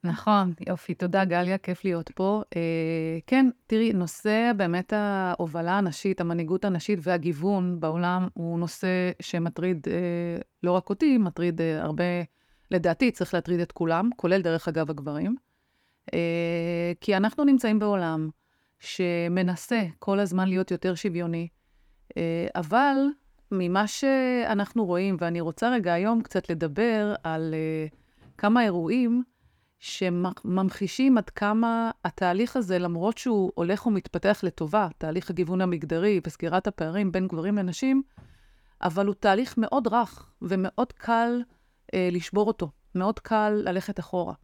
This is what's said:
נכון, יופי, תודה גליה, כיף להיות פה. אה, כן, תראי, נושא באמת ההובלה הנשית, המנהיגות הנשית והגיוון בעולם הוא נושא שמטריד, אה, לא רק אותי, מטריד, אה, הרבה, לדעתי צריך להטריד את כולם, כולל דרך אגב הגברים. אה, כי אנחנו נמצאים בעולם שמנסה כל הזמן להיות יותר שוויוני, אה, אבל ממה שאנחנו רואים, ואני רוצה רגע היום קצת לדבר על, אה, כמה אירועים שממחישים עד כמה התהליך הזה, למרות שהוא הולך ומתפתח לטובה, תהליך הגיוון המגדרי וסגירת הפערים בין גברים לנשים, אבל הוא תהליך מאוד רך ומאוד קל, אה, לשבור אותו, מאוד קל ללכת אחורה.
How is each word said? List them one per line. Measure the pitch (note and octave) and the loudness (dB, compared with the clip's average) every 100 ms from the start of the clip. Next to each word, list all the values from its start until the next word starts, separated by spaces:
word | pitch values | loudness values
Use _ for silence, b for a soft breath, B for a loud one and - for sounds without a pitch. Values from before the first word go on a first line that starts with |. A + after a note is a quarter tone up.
| F3 | -2
נכון, | F#3+ - G#3 F#3 E3 - | -2 2 4 2 -4 -6
יופי, | F3+ - | -6 -6
תודה | E3+ F3 F#3+ | -4 0 2
גליה, | F#3+ F3 F3+ F#3+ | 2 2 0 -2
כיף | - F3+ | -4 -4
להיות | G3 E3+ E3 | -2 -2 -4
פה. | - F#3+ G#3+ - E3+ | -2 0 0 -2 -4
אה, | E3 E3 D#3+ E3 D#3+ E3 - | -2 0 -2 -2 -4 -6 2
כן, | C4 C4 - - | 4 4 2 -2
תראי, | A3 A3+ | 2 2
נושא | G3 F3 - G#3+ A3 A#3 G#3 | 2 -2 -4 0 2 2 2
באמת | F3+ F3 F3+ G#3+ | 0 0 -2 -2
ההובלה | G#3 G3 F#3 F3 E3 E3 E3+ G3 | 0 -2 -2 -2 -4 -2 0 2
הנשית, | F#3+ D3 G3 F#3 | 0 0 -2 0
המנהיגות | E3+ E3+ D#3+ F#3 | -2 -2 -2 0
הנשית | G3+ F3 - G3+ | 0 -2 -2 -2
והגיוון | D#3+ F3+ E3 D3 F#3 G3+ F3+ F3 | 0 0 0 -2 0 0 0 -2
בעולם | D#3 E3+ F3 F3+ F#3 | -2 -2 0 0 -2
הוא | - E3+ E3+ | -4 -4 -4
נושא | E3+ - F#3+ F#3 F3+ - | -4 -4 -2 0 -2 -4
שמטריד, | - F3 E3 - F3+ E3+ - | -6 -4 -4 -2 -2 -2 -2
אה, | F3 F3 E3+ E3+ E3+ - _ | -2 -2 -2 -4 -6 -10 _
לא | F3+ | 0
רק | F3+ - | 0 0
אותי, | G3 D#4 B3+ | 0 4 4
מטריד, | F#3 E3+ F3 E3 | 2 0 -2 0
אה, | E3 D#3 | -2 -2
הרבה, | D#3 D#3 F3 F3 E3+ _ _ _ _ | -2 -2 0 -2 -6 _ _ _ _
לדעתי | F#3 F3 D#3+ B3 | 0 2 2 2
צריך | - F3+ | 2 -2
להטריד | F3 E3 F3 | -2 0 -2
את | E3+ | -2
כולם, | - E3 E3 A3 A#3+ | -2 0 2 0 0
כולל | E3+ G3 | 2 2
דרך | F3 E3 - | 2 0 0
אגב | D#3+ D#3 | -2 -2
הגברים. | D3 C#3+ D3 F3 C4 _ _ _ _ _ _ - | -4 -6 -4 -2 -4 _ _ _ _ _ _ -6
אה, | E3+ E3+ E3+ E3+ E3+ E3+ E3+ E3+ F3 | -2 0 0 -2 -2 -2 -2 -2 -4
כי | - G3 | 0 2
אנחנו | G#3+ B3+ | 2 2
נמצאים | C#4+ C4+ A3+ G#3+ | 4 4 4 2
בעולם | G#3 G3 E3+ D#3+ D#3 - _ _ _ _ | 2 0 0 -2 -4 -8 _ _ _ _
שמנסה | - - F3+ E3+ E3+ F3 F3+ F3+ - A#3 F3+ - | -14 -4 -2 0 0 0 0 -2 -2 -2 -2 -6
כל | - G3 | -2 0
הזמן | G3+ F#3 F#3+ | 0 0 0
להיות | F#3 F#3 | 0 -2
יותר | F3 F#3 | -2 -2
שוויוני, | F3 G#3 E3+ E3+ E3 E3+ _ _ _ _ _ _ - | -2 -4 -4 -4 -4 -6 _ _ _ _ _ _ -6
אה, | E3+ E3 E3+ | -4 -2 -4
אבל | - D#3 A3+ C#4+ C4+ C#4 D4 _ _ _ | -6 0 4 4 4 0 -2 _ _ _
ממה | F#3+ F3 F#3 G#3 | -2 2 2 0
שאנחנו | - C4+ C4+ B3+ B3 A#3 G#3 G3+ A#3 | 0 2 2 2 0 0 0 0 0
רואים, | G3 F3 G3 F3+ | 0 0 0 0
ואני | E3+ E3+ | -2 -2
רוצה | E3 - A#3 | -4 -2 0
רגע | B3 F3+ | 2 2
היום | E3+ G3+ A#3 | 2 2 0
קצת | A#3 F#3+ - | 0 -4 -2
לדבר | E3 E3 C#3+ A#3 A3 G#3 G#3 | -4 -2 2 2 2 0 -2
על, | E3 D#3+ D#3+ | -4 -4 -2
אה, | D#3 D#3+ D#3 D#3 b b b b - | -2 -2 -4 -6 b b b b -2
כמה | G3+ A#3+ | 4 4
אירועים | A3 F3 E3 A#3+ A#3+ A#3+ B3 _ _ _ _ _ | 4 2 0 2 2 2 -2 _ _ _ _ _
שממחישים | - - F#3 F3 F3+ - - F#3 F#3+ - F#3+ - C4+ B3 | -14 -4 0 0 -2 -4 -2 0 0 0 -6 2 4 4
עד | - | 2
כמה | - G#3 A3 A#3 A3+ A3+ - | -4 0 2 2 0 -2 -4
התהליך | F3 - F3+ F3+ A#3+ C4+ | -8 0 0 2 0 0
הזה, | F#3+ F#3 | 0 0
למרות | F3 E3+ F#3+ A3+ | 0 0 -2 -2
שהוא | B3+ G#3+ F#3 | 0 2 2
הולך | - E3+ G#3 A#3+ | 0 -2 0 0
ומתפתח | G3+ - F3 G3 G#3 | 0 -2 0 2 2
לטובה, | F#3 - D#3 G#3 F#3 - | -2 -4 0 0 0 -4
תהליך | D#3+ E3+ - | -4 -4 -4
הגיוון | F3 E3+ F#3 | -2 0 0
המגדרי | F#3 E3+ D3 E3 G3+ F#3+ D#3+ | 0 -2 -2 0 2 2 -2
וסגירת | - E3+ F3+ G3+ | -6 -2 0 -2
הפערים | - D#3+ F#3 F#3+ | -4 -4 -2 0
בין | F#3 F#3 | 0 -2
גברים | E3 F3+ G#3 | -2 -2 0
לנשים, | F#3 E3 C4 C4+ C4+ b b b b b b b | -2 -2 2 2 0 b b b b b b b
אבל | F3+ D#3+ G3+ | -2 0 0
הוא | |
תהליך | G3 G#3 G3 B3+ - | 2 2 4 2 -2
מאוד | A3 C4+ A3+ | 0 0 2
רך | A3+ A3 - - _ | 0 0 -6 -20 _
ומאוד | F3+ F#3+ F#3+ - B3 | -2 0 0 -2 -4
קל, | - - A#3 A#3 A#3+ A#3+ _ _ _ - | -4 0 2 2 -2 -6 _ _ _ -4
אה, | F#3 F3+ | 0 0
לשבור | F3 - G3 G#3 | 0 -2 0 0
אותו, | A3 E3 _ _ | 0 -6 _ _
מאוד | F#3 F#3+ G#3+ | -2 -2 -2
קל | - A3 G#3+ G#3 | -2 0 2 0
ללכת | F#3+ F#3 G3 G3 | 0 -2 -4 -8
אחורה. | D#3+ F#3 E3+ - | -4 -4 -4 -8